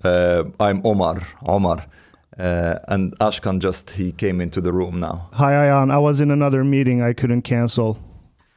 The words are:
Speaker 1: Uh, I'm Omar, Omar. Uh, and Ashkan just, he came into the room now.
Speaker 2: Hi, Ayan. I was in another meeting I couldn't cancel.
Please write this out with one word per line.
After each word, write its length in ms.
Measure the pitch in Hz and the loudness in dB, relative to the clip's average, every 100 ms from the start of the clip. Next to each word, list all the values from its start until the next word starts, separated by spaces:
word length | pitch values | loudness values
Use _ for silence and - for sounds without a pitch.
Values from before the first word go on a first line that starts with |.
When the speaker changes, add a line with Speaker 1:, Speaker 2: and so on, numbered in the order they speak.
Speaker 1:
Uh, 400 | 92 90 87 87 82 - | 0 2 4 2 0 0
I'm 220 | 104 95 | 0 2
Omar, 380 | 110 101 85 85 87 - 139 | 0 2 0 -2 -8 -10 -2
Omar. 380 | 98 92 80 - - _ _ _ - | 0 2 -2 -6 -20 _ _ _ -6
Uh, 440 | 90 87 85 - - | -2 0 -2 -4 -4
and 280 | 98 95 - | -2 -2 0
Ashkan 400 | 107 - - 92 | -2 -2 -4 -2
just, 300 | 92 90 - | -2 -4 -10
he 200 | 98 92 | -8 -6
came 300 | - 101 90 | -2 -2 -2
into 200 | 87 95 | -4 -4
the 120 | 87 | -2
room 260 | 90 90 87 | -2 -2 -4
now. 300 | 85 85 87 | -6 -8 -8
Speaker 2:
Hi, 180 | 110 139 | 0 2
Ayan. 400 | 143 143 139 135 | 4 4 4 2
I 60 | 143 | 2
was 220 | 147 143 | 2 2
in 120 | 147 | 2
another 320 | 143 143 135 | 2 2 2
meeting 380 | 135 139 127 123 | 2 2 2 0
I 100 | 120 | 0
couldn't 300 | 117 123 120 | -2 0 -2
cancel. 560 | - 120 120 - 113 110 - - _ _ _ | 0 -2 0 0 -2 -4 -10 -20 _ _ _